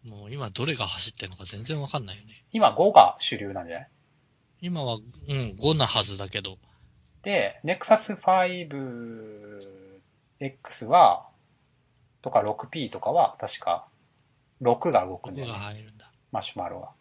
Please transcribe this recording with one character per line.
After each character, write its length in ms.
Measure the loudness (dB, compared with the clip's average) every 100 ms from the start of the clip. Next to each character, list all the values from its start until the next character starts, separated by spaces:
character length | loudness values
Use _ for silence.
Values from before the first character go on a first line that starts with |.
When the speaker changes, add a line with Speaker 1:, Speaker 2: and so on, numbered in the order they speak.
| -18
Speaker 1:
も 200 | -18 -14
う 60 |
今 180 | -10 -10
ど 140 | -6
れ 120 | -6 -4
が 100 | -6
走 240 | -6 -10
っ 40 |
て 120 | -10 -14
ん 40 |
の 60 | -12
か 80 |
全 200 | -16 -14
然 160 | -8 -8
わ 80 | -6
か 100 | -6
ん 80 | -8
な 80 |
い 40 | -16
よ 60 |
ね。 200 | -20 -20 _
Speaker 2:
今 200 | 4 4
五 200 | 6 8
が 240 | 10 10 6
主 180 | -6 -6
流 160 | -8
な 120 | -8
ん 20 | -10
じ 80 |
ゃ 60 | -12
な 40 |
い？ 60 | -14 _ _ _ _ _ _ _
Speaker 1:
今 240 | -6 -4
は、 140 | -4 -6 -10 -20 -6
う 60 |
ん、 220 | -4 -4 0
五 160 | 2
な 120 | 4 2
は 160 | 2
ず 140 | -2 -6
だ 120 | -8
け 120 | -8
ど。 180 | -10 -14 _ _ _ _ _ _
Speaker 2:
で、 380 | -4 -2 -2 -4
Nexus 520 | -6 -4 4 4 4 -4
フ 60 |
ァ 260 | 2 4 2
イ 160 | -2
ブ 1400 | -10 -10 -10 -10 -12 -14 -16 -18 -18 -18 -20 -20 -20 -20 _ _ _ _
エ 80 | -12
ッ 80 | -12
ク 100 | -16
ス 140 | -14 2
は、 400 | 8 8 6 -4 _ _ _ _ _ _ _ _ _
と 80 | 0
か 100 | 0
六 300 | 0 -6 -8
ピ 160 | -8 -8
ー 20 |
と 120 | -6
か 100 | -2
は、 260 | 2 2 0
確 200 | -10 -8
か、 320 | -4 -4 -4 _ _ _ _ _ _ _
六 320 | 0 2 2
が 120 | 2
動 140 | 0 -10
く 120 | -12
ん 40 |
だ 80 | -12
よ 60 | -10
ね。 40 |
Speaker 1:
六 80 | -10
が 60 | -10
入 160 | -14
る 100 | -18
ん 60 | -20
だ。 120 | -20 _ _
Speaker 2:
マ 100 | -8
シ 120 | -8
ュ 60 | -8
マ 100 | -10
ロ 120 | -10
は。 120 | -16 _